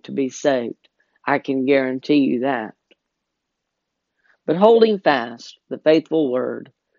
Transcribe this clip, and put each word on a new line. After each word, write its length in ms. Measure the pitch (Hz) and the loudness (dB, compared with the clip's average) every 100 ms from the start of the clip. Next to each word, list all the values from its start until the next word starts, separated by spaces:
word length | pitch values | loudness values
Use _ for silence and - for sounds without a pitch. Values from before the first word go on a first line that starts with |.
to 80 | - | -10
be 180 | 135 131 | -6 -6
saved. 580 | - 147 131 117 - _ _ _ _ - | -4 -2 -2 -4 -10 _ _ _ _ -4
I 140 | 143 | -2
can 260 | - 135 131 | -2 -4 2
guarantee 540 | 139 131 131 - 147 | 2 0 -6 0 2
you 220 | 139 127 | 2 -2
that. 340 | 131 123 110 - _ _ _ _ _ _ _ _ _ _ _ _ _ _ _ _ - | -4 -6 -8 -14 _ _ _ _ _ _ _ _ _ _ _ _ _ _ _ _ -4
But 100 | 165 | 2
holding 440 | 214 226 220 202 | 4 6 4 2
fast 580 | 165 139 117 117 - - - | 0 0 -4 -12 -20 -20 -16
the 100 | - | -4
faithful 520 | 151 160 156 160 143 | 2 2 2 -2 -2
word 400 | 123 123 120 123 _ _ | -2 -4 -8 -14 _ _